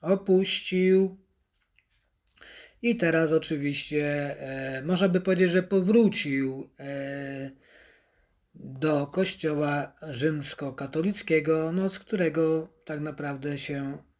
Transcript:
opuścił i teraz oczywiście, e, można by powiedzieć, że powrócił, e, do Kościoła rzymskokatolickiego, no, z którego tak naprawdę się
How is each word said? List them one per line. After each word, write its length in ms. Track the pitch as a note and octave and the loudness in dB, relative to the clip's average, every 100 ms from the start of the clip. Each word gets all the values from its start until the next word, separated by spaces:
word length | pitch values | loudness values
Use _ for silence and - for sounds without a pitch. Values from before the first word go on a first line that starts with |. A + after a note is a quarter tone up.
opuścił 1160 | D#3+ F#3+ F#3+ F#3 F#3+ - - F#3 F#3 F#3+ F#3+ F#3 _ _ _ _ _ _ _ _ _ _ _ - - - - _ | 2 0 4 4 4 -2 -2 2 6 6 4 -2 _ _ _ _ _ _ _ _ _ _ _ -20 -20 -20 -20 _
i 140 | A#3 A3+ | -2 2
teraz 360 | E3+ D#3+ D#3+ | 2 4 4
oczywiście, 760 | D#3 D#3 D#3 C#3+ C#3+ - D3+ D3 D3 C#3+ C#3 | 2 0 -4 -2 -4 -4 -2 -2 -2 -4 -8
e, 420 | C3+ C3+ C3+ C3+ | -10 -8 -6 -6
można 260 | C#3 F3+ F#3+ | -2 2 4
by 120 | F3+ | 2
powiedzieć, 300 | F#3 F#3 F#3 | 2 2 4
że 120 | F3+ | 2
powrócił, 1080 | F3+ G3 F3+ A3 A3 - D3 C3+ C3+ C3+ C3 _ | 2 2 4 6 6 4 -2 -2 -2 -4 -12 _
e, 720 | C#3 C#3 C#3 C#3 C#3 C#3 C3+ C3+ _ - - _ _ _ _ _ _ | -10 -8 -8 -8 -8 -8 -10 -14 _ -20 -20 _ _ _ _ _ _
do 520 | - C3+ C3 D#3 D3 C#3+ | -20 -16 -4 0 2 0
Kościoła 840 | - F#3 - D#3+ D3 D3 C#3+ C#3+ _ | -2 -2 0 -2 0 0 0 -4 _
rzymskokatolickiego, 1700 | D#3+ B2 D3 D3+ C#3+ - C#3 C3 C3+ D#3 E3+ G#3 - D#3+ D3 D#3+ D#3+ | -12 -2 -2 -2 -6 -8 -8 -8 -6 -2 -2 -2 0 0 2 0 0
no, 160 | F3 F#3+ | 0 -2
z 100 | F#3+ | -4
którego 680 | - G#3 E3+ D3+ D#3+ D#3+ D#3+ _ | -6 -2 0 2 2 0 -2 _
tak 160 | - D3+ | -10 -8
naprawdę 580 | D3+ C#3+ D3 C#3 C#3+ C#3+ | -8 -6 -8 -6 -6 -6
się 400 | - C#3+ C#3 D3 - _ | -6 -6 -6 -10 -16 _